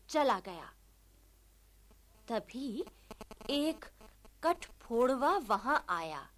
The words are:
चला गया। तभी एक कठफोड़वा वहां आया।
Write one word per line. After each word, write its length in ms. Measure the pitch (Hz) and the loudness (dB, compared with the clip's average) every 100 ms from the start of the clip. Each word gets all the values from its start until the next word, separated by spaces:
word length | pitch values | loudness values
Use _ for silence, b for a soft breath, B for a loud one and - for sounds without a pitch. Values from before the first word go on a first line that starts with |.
| - | -2
चला 300 | 311 277 196 | 2 4 2
गया। 340 | 196 175 139 - - _ _ - - - _ - _ - - - - - - | -2 -12 -14 -20 -20 _ _ -20 -20 -20 _ -20 _ -20 -20 -20 -20 -16 -4
तभी 580 | 226 - 247 277 220 - b b - - - - | -4 -4 -8 -6 -6 -8 b b -18 -18 -12 -4
एक 360 | 285 302 320 - - 220 - - - | 0 0 -2 -10 -20 -20 -20 -20 -2
कठफोड़वा 960 | 320 349 - - - 233 254 262 285 381 | 0 0 -4 -16 -2 2 4 4 4 2
वहां 420 | 226 208 233 302 - | 2 0 2 0 0
आया। 400 | 175 160 151 - | -6 -6 -10 -12